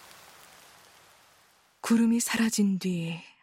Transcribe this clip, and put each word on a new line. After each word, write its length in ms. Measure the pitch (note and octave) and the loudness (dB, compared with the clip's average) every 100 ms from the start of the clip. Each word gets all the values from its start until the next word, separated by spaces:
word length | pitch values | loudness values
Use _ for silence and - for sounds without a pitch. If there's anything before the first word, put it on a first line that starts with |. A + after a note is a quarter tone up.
| - - - - - - - - - - _ _ _ _ _ _ _ _ | -20 -20 -20 -20 -20 -20 -20 -20 -20 -20 _ _ _ _ _ _ _ _
구름이 400 | - A#3 A#3 A#3 | 0 2 4 2
사라진 580 | - A#3 A3+ A3 G3+ F#3+ | -2 -2 0 0 0 0
뒤 420 | F#3 F3 E3 E3 - _ | -4 -4 -6 -10 -16 _